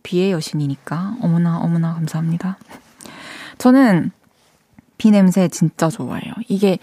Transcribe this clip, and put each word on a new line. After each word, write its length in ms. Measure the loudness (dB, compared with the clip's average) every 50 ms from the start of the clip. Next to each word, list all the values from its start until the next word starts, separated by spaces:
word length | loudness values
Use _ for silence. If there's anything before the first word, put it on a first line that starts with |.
| -8
비의 280 | -4 -2 0 0 0 0
여신이니까. 840 | -2 -4 -4 -4 -4 -2 -2 -4 -6 -8 -10 -8 -6 -6 -8 -6 -4
어머나, 380 | -2 0 0 2 2 0 0 -2
어머나, 360 | -2 -2 -2 0 -2 -2 -4
감사합니다. 640 | -4 -6 -6 -4 -4 -4 -4 -4 -4 -4 -6 -8 -10 -14 -20 -20 -20 _ _ _ -20 -20 -20 -20 -20 -20 -20 -18 -18 -20 -20 -6 0
저는 540 | 2 4 6 6 6 6 4 2 0 -2 -8 _ _ _ _ _ _ _ _ _ _ _ _ _ _ _ _ 0
비 120 | 2 4
냄새 380 | 6 6 6 4 4 4 0 0
진짜 400 | 0 0 -2 -2 0 0 -2 -2
좋아해요. 440 | -2 -4 -8 -8 -8 -8 -10 -10 -12 -10 -8 -6
이게 300 | -4 0 0 0 0 0